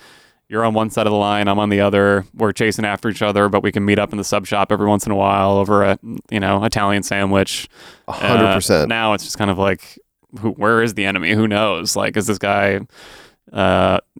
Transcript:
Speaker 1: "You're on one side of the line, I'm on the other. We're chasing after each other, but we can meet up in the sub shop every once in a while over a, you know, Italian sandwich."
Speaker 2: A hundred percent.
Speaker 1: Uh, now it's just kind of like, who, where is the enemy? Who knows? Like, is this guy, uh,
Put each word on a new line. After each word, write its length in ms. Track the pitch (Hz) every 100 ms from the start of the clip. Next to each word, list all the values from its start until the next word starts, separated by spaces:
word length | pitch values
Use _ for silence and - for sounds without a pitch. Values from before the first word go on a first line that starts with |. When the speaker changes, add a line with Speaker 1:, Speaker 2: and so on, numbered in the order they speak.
| - - _ _ -
Speaker 1:
"You're 160 | 107 113
on 80 |
one 160 | 110 110
side 180 | 117 107
of 40 |
the 60 | 104
line, 300 | 101 104 101
I'm 100 | 101
on 120 | 104
the 100 | 101
other. 460 | 101 101 98 101 95
We're 180 | - 110
chasing 320 | - 113 101
after 240 | 107 98 113
each 140 | 90
other, 260 | 104 104 101
but 160 | 98
we 80 | 104
can 140 | 104 101
meet 120 | 104
up 140 | 101
in 60 | 104
the 80 | 98
sub 200 | 104 92
shop 280 | 104 98
every 140 | 101 104
once 180 | 101 -
in 80 |
a 20 | 98
while 360 | 98 98 98
over 320 | 98 98 101 98
a, 120 | - 113 - -
you 120 | 110
know, 200 | 98 98 107
Italian 360 | 107 101 101
sandwich." 680 | - 101 98 98 98 - - - - - -
Speaker 2:
A 20 |
hundred 420 | - 101 117 98
percent. 300 | 95 87 85
Speaker 1:
Uh, 40 | 76
now 260 | 113 110
it's 100 | 101
just 140 | - -
kind 120 | 101
of 80 | 92
like, 400 | 98 90 - - _ _ _ 127
who, 80 | 107
where 320 | - 107 113
is 120 | 117 101
the 100 | 98
enemy? 260 | 92 85
Who 140 | 107 110
knows? 480 | 104 110 82 95 101
Like, 220 | 104 110
is 100 | 95
this 100 | 98
guy, 420 | 101 101 101 98 - - - - - _ _
uh, 460 | 101 95 92 92 92 -